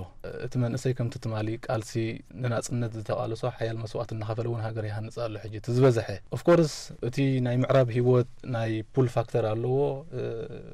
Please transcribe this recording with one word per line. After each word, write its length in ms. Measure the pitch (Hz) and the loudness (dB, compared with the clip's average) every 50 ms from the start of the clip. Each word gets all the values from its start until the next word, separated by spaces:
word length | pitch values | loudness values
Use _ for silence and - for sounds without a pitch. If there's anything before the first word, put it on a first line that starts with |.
| 92 90 - - - 90 87 - | -8 -10 -12 -14 -12 -10 -10 -8
እቲ 140 | - 120 - 127 | -8 -4 0 0
መንእሰይ 360 | 123 120 - 127 - 131 127 | 0 0 0 0 0 0 0
ከምቲ 220 | - 123 120 - - | 0 -2 -4 -4 -4
ትማሊ 300 | - 113 110 107 107 107 113 107 | -6 -4 -2 -2 -2 -2 -4 -6
ቃልሲ 340 | - - 131 117 107 - - 120 113 110 110 110 - - - | -4 -2 -2 -2 -2 -4 -4 -2 -2 -2 -4 -8 -12 -14 -10
ንናጽነት 560 | - 127 123 117 - - - 123 120 120 113 110 | -4 -2 -2 0 0 -2 -2 -2 -2 -2 -2 -4
ዝተቓለሶ 500 | 110 107 - 117 - 120 113 113 - - 123 | -6 -6 -4 -4 -2 -2 -4 -4 -4 -4 -4
ሓያል 280 | - - 113 113 113 113 | -4 -2 -4 -4 -4 -4
መስዋዕት 320 | 113 110 - 113 120 - | -6 -6 -4 -6 -4 -4
እናኸፈለ 340 | 117 110 107 110 110 113 113 | -4 -6 -4 -4 -2 -2 -2
እውን 160 | 117 117 110 | -2 -2 -2
ሃገር 240 | 110 113 113 110 107 | -4 -4 -4 -4 -4
ይሃንጽ 300 | 107 104 113 107 113 - 117 | -4 -4 -4 -6 -6 -6 -6
ኣሎ 180 | 120 113 107 110 | -6 -6 -6 -6
ሕጂ 140 | - 110 110 | -8 -8 -8
እቲ 120 | 107 - - | -8 -4 0
ዝበዝሐ። 380 | 120 123 135 135 120 113 101 - 101 92 - - | 4 6 8 8 8 6 2 -2 -6 -10 -8 -8
ኦፍ 100 | - 127 - | -8 -2 4
ኮርስ 300 | - 175 170 165 147 - - - - - - - | 6 6 8 6 4 2 -6 -10 -12 -10 -6 -4
እቲ 140 | 123 127 139 139 135 135 131 | -4 0 2 2 4 4 2
ናይ 160 | 123 120 120 123 | 2 2 2 2
ምዕራብ 320 | 127 - - 131 131 120 | 4 6 6 6 6 6
ህይወት 420 | 113 123 123 123 127 123 120 - - - - | 4 2 4 6 6 6 6 4 -2 -12 -8
ናይ 260 | - 127 113 113 113 110 110 107 - | -4 -2 0 0 0 0 -2 -2 -2
ፑል 200 | - 135 131 120 | 2 2 2 4
ፋክተር 360 | - 123 113 - - 120 110 | 4 0 -2 0 0 2 2
ኣለዎ። 320 | 107 110 117 120 127 127 135 143 143 139 135 - - | 2 0 0 0 0 2 2 2 2 0 -4 -8 -8
እ፣ 140 | 127 123 117 120 117 113 113 - 117 - - - | -8 -6 -6 -4 -6 -6 -8 -10 -10 -12 -12 -14